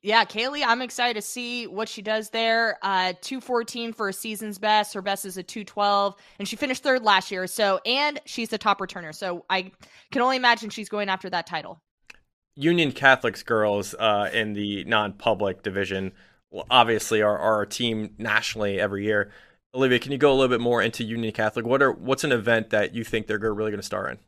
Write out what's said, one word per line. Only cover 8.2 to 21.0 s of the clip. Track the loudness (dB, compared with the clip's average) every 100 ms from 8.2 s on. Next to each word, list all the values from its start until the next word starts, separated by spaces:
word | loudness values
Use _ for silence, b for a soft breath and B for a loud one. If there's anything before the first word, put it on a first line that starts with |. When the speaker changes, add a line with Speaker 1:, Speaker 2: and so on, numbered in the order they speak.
| -10
Speaker 1:
she's | -8 -6
the | -2
top | 0 0
returner. | -2 -10 -12
So | -8 -6 -6 -2
I | -2 -2 _ B B B
can | 0
only | 2 4
imagine | 4 4 0
she's | -10 -8
going | -6 -4
after | -4 -4
that | -6 -4
title. | -8 -8 -18 _ _ _ -20 _ _ _ -2
Speaker 2:
Union | 2 4 2
Catholic's | 6 6 6 4 -4
girls, | -2 0 2 0 -4 -2
uh, | 2 2 0
in | 0 -2
the | -4 -4 -4
non-public | 0 0 0 -2 0 0 -2 -4
division, | -6 -4 -2 -4 -6 -10 b b _
well, | -14 2
obviously | 4 6 2 0 2
are, | 2 2
are | 2 0
a | -2
team | -4 -2 -2 -6 -8
nationally | -2 0 -2 -2 -2 0
every | -2 -2
year. | 0 0 -2 B B B _
Olivia, | 0 4 4
can | 2
you | 4
go | 4
a |
little | 6 4
bit | 2
more | 2 2
into | 2 -2